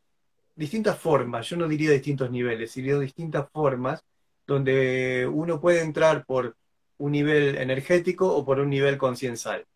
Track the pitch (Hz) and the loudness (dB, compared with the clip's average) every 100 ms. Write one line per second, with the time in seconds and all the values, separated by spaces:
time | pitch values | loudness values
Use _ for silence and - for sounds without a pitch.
0 | _ _ _ _ _ - 151 220 208 170 | _ _ _ _ _ -10 -6 -2 -2 -2
1 | 170 143 123 120 - 175 165 151 156 139 | 2 2 2 -4 -6 -4 -2 0 4 2
2 | 147 139 127 123 123 113 113 131 131 143 | 2 -2 -2 -2 -2 -4 -6 -8 -2 -2
3 | 135 - 165 151 139 151 147 127 127 156 | -2 -6 -6 -4 -4 -2 0 0 -4 -6
4 | - _ _ _ - 143 131 131 131 127 | -10 _ _ _ -2 0 2 2 2 0
5 | 127 127 127 151 170 160 175 170 160 151 | -2 -2 -2 -2 -2 0 4 4 2 2
6 | 160 151 - 131 120 - _ _ _ - | 4 4 0 -2 -2 -8 _ _ _ -8
7 | 147 147 147 151 143 139 127 131 135 180 | -2 0 2 4 2 0 -2 -4 2 2
8 | 175 180 185 151 131 135 143 139 139 139 | 2 0 0 2 2 0 2 2 2 2
9 | 135 120 131 120 - 110 - | -2 -2 -6 -6 -6 -8 -10